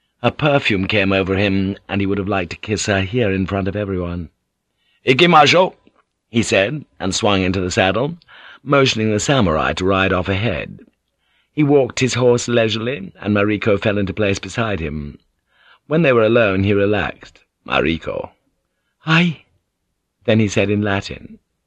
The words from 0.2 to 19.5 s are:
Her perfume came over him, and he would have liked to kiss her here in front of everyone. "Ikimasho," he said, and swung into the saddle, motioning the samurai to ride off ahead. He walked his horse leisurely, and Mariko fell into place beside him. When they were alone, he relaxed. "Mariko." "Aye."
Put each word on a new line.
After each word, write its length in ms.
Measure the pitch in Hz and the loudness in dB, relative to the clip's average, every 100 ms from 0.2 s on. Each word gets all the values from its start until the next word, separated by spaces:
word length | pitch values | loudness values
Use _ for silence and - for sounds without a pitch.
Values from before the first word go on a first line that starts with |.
Her 100 | 123 | -4
perfume 560 | - 147 139 - 98 92 | -2 0 0 0 -2 -2
came 240 | 107 98 | 0 0
over 240 | 95 95 95 | 0 0 0
him, 420 | 101 95 95 98 - | 0 0 -2 -6 -6
and 120 | 98 | -4
he 60 | 98 | -2
would 100 | 101 | -4
have 100 | 95 | -4
liked 240 | 98 87 | -4 -6
to 60 | - | -10
kiss 280 | - 101 - | -6 -4 -2
her 160 | 98 | -2
here 300 | 95 123 107 | -2 -2 0
in 140 | 95 92 | 0 -2
front 200 | 98 98 | -2 -4
of 80 | 101 | -6
everyone. 540 | 98 92 87 87 80 _ _ _ _ _ _ _ 127 | -6 -6 -6 -8 -12 _ _ _ _ _ _ _ -2
"Ikimasho," 720 | 127 175 156 143 160 - - _ _ _ _ _ | 2 6 6 6 4 2 -2 _ _ _ _ _
he 120 | 117 | -2
said, 440 | 104 104 101 147 - - | 0 2 0 -4 -12 -8
and 140 | 92 | -6
swung 300 | 92 107 95 | 0 0 2
into 180 | 92 95 | 2 0
the 80 | 90 | -2
saddle, 480 | 117 95 98 143 175 _ - - - | 0 2 0 -4 -6 _ -20 -20 -14
motioning 480 | 135 143 135 113 110 | 0 2 2 0 0
the 80 | 104 | 0
samurai 540 | - 139 95 78 65 | 0 2 2 2 -2
to 120 | 87 92 | -2 0
ride 280 | 95 95 | 2 2
off 160 | 92 92 | 0 -2
ahead. 500 | 95 113 76 - - - _ _ _ _ _ _ | -2 -2 -4 -8 -14 -20 _ _ _ _ _ _
He 100 | - | -2
walked 360 | 143 143 120 - | 4 4 2 0
his 160 | 127 117 | -2 2
horse 320 | 123 120 - | 2 2 2
leisurely, 640 | 120 110 110 117 151 185 - | 0 0 -2 -6 -8 -12 -8
and 160 | 101 101 | -2 2
Mariko 440 | 104 104 113 98 | 2 0 0 0
fell 200 | 113 101 | 0 0
into 140 | 95 | -2
place 260 | 95 101 98 | -2 -2 -2
beside 400 | 95 120 113 95 | -6 -6 -4 -4
him. 400 | 78 76 73 - _ _ _ _ _ _ - | -6 -8 -10 -16 _ _ _ _ _ _ -4
When 160 | 156 | 0
they 100 | 151 | 4
were 120 | 117 | 4
alone, 400 | 107 117 104 95 | 4 4 2 2
he 100 | 98 | 2
relaxed. 680 | 101 101 104 73 - - _ _ _ - | 2 2 0 -4 -8 -20 _ _ _ -4
"Mariko." 640 | 65 71 82 - 50 - _ _ _ _ _ _ _ 156 | -2 0 -2 -6 -10 -10 _ _ _ _ _ _ _ 0
"Aye." 380 | 165 175 135 _ | 0 0 -4 _